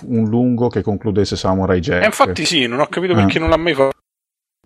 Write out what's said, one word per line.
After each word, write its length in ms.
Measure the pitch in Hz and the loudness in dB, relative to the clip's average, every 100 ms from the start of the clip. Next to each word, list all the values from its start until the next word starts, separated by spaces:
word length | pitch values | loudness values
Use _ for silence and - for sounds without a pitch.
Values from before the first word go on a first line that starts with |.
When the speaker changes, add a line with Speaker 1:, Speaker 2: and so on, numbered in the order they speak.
| - | -4
Speaker 1:
un 180 | 117 110 | -2 0
lungo 400 | 117 127 120 120 | 2 0 0 0
che 120 | 113 | -2
concludesse 560 | 101 101 110 101 98 98 | -2 -2 -2 0 0 -2
Samurai 440 | 101 95 95 92 | 0 0 2 0
Jack. 220 | 85 - | 0 0
Speaker 2:
Eh, 40 | 208 | 0
infatti 400 | - 269 90 151 | 2 0 0 -2
sì, 200 | 165 120 | 0 0
non 140 | 123 | -2
ho 60 | 147 | -2
capito 260 | - 180 | -2 0
Speaker 1:
Eh. 40 | 113 | 2
Speaker 2:
perché 220 | 98 160 | 2 2
non 120 | 160 | 0
l'ha 80 | 160 | 2
mai 160 | 170 | 2
fa-, 160 | 135 135 - _ _ _ _ _ _ | 2 0 -2 _ _ _ _ _ _